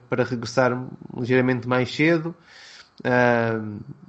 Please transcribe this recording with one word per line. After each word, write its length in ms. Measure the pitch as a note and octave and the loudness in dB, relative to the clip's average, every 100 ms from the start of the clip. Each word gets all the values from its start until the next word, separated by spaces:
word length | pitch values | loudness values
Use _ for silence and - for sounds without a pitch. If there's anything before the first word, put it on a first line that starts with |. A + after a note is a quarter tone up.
| - | -6
para 160 | B2+ | -2
regressar 480 | A#2+ A#2+ A#2 C3 B2 B2 B2+ - - - | -2 -4 -2 2 2 0 -6 -14 -12 -8
ligeiramente 500 | A#2+ B2+ B2+ B2+ A#2+ | 0 2 2 0 0
mais 280 | B2+ B2 | 0 0
cedo. 400 | - D#3 E3+ E3 - _ - - - - - | 0 2 2 -2 -10 _ -20 -20 -20 -20 -8
Ah, 580 | B2+ B2 B2 A#2 A2+ A2+ G#2+ G#2 - - | 0 4 4 4 2 -2 -4 -10 -14 -18